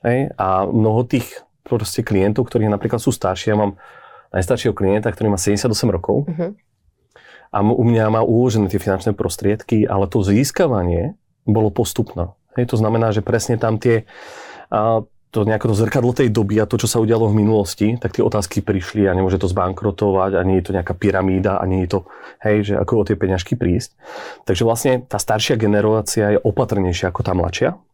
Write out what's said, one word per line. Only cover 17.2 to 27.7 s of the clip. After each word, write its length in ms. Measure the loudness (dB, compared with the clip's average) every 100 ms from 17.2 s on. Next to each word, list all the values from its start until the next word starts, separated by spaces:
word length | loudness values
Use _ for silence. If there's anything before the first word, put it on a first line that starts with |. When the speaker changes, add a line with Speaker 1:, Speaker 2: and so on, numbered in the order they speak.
Speaker 1:
v 140 | 2 2
minulosti, 580 | 4 2 0 0 -2 0
tak 160 | -6
tie 80 | 0
otázky 400 | 0 0 -2 -6
prišli 480 | -2 -2 -2 0 2
a 80 | 2
nemôže 240 | 0 0
to 80 | 0
zbankrotovať 880 | 0 -2 -2 -4 0 0 2 2 0
a 80 |
nie 160 | 2 0
je 80 | 0
to 40 |
nejaká 200 | -4 -4
pyramída 640 | -2 0 0 0 0 0 -2
a 80 |
nie 200 | -2 -2
je 60 | -2
to, 80 | -4 -6 -20 -20 -8
hej, 180 | 0 0
že 120 | 2 -2
ako 160 | 0
o 120 | 0 0
tie 80 | 0
peňažky 380 | 0 -2 -2
prísť. 420 | -2 0 -2 -4 _ -20 -16 -16 -18
Takže 180 | -4 0
vlastne 300 | 2 2 2 0
tá 140 | -2 -6
staršia 400 | -2 -2 0 0
generácia 800 | 2 2 2 2 0 0 2 2
je 20 |
opatrnejšia 680 | 0 0 0 0 0 0 -2
ako 120 | -2
tá 100 | -2
mladšia. 480 | 0 -2 0 -2